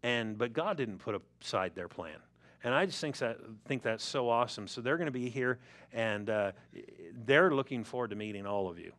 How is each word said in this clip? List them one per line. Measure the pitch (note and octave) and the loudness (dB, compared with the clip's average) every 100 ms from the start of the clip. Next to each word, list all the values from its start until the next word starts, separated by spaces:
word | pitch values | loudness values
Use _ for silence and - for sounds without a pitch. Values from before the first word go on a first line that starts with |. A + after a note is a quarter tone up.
And, | A#2+ A#2+ A2 G#2+ | 2 2 0 0
but | A#2+ | 0
God | A#2 F3+ F3+ | 0 -2 0
didn't | A#2+ F#2 | -2 -4
put | - G2+ - _ | -4 -4 -6 _
aside | - G#2+ F#2 E2+ | -4 0 0 -2
their | F2 | -10
plan. | - E2 D#2 - _ - - | -8 -10 -10 -20 _ -20 -6
And | A#2+ | 0
I | C3+ F#3 | 2 2
just | - | 0
think | D#3 C3+ | -4 0
that, | A#2+ A#2 - A2 - | -2 -2 -10 -16 -4
think | C3 | 0
that's | A#2 A2+ | 0 -2
so | - C#3+ A#2+ | -2 0 4
awesome. | A#2 A#2+ - G2 | 4 2 -2 -8
So | - | -4
they're | A#2+ E3 | 0 2
gonna | D#3+ | 0
be | B2+ B2 | -2 -4
here, | A#2+ B2+ B2 - - - | 0 0 0 -6 -20 -10
and, | A#2+ A2+ G#2 G#2 | -2 0 0 0
uh, | G#2+ G2 F#2+ - - - - E2+ | 2 2 -2 -16 -16 -16 -16 -16
they're | A#2+ A2+ C#3 F#3 | -10 4 8 8
looking | C#3 C3 B2+ | 4 0 -4
forward | G#2+ B2+ A#2+ | -4 -4 -4
to | G#2 | -4
meeting | G#2+ G2+ G2 | -6 -6 -2
all | G2+ F#2+ | 0 0
of | E2+ | -4
you. | E2 | -14